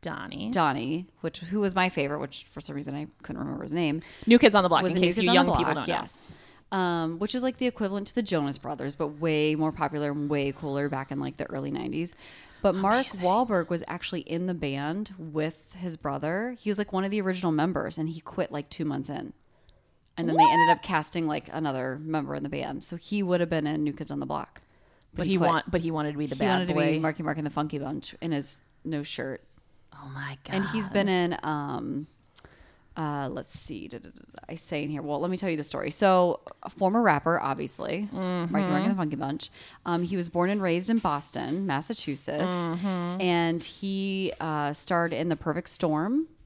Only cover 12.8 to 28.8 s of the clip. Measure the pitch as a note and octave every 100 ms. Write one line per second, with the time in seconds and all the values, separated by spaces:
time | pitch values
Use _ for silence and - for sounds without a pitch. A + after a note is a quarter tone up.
12.8 | G3 A#3 C4+ G3 F3+ G3+ B3 G3 D#3+ F3
13.8 | - E3+ - F3 - E3+ F3+ F3 D3 C#3
14.8 | C#3+ F3 G#3 F#3 E3 D3+ D#3 D#3+ - F#3
15.8 | F3+ D#3+ D3 C#3 D3 F3+ A#3 B3 G#3 G3+
16.8 | G3+ F#3+ G3 G#3 F#3+ F3+ F3+ D#3 E3 D#3
17.8 | - - D#3 D#3+ - - D3 D3 C#3+ -
18.8 | D3+ C#3 C#3 C#3+ - - _ _ _ -
19.8 | _ _ _ - - - A#5 A5+ A#5+ A5+
20.8 | - E3+ D3+ F3 D#3+ D3+ - D3+ D#3 C3
21.8 | B2+ C3 D#3 D#3 C#3 C#3+ D3 C#3+ C#3 C#3
22.8 | - E3+ - G3+ F#3+ F3+ E3+ E3 D3 D#3
23.8 | D3+ D3 D#3 C#3+ C#3+ D3+ - - - _
24.8 | _ _ _ - F3 F#3+ E3+ E3+ - F3
25.8 | E3 D#3+ D3+ D3 D3 C3+ - F#3 F3+ E3
26.8 | D3 D#3+ D#3+ D3+ D#3 D3+ D3+ C#3+ D3+ D3+
27.8 | C#3 D3 - - E3+ D3 C#3 - _ _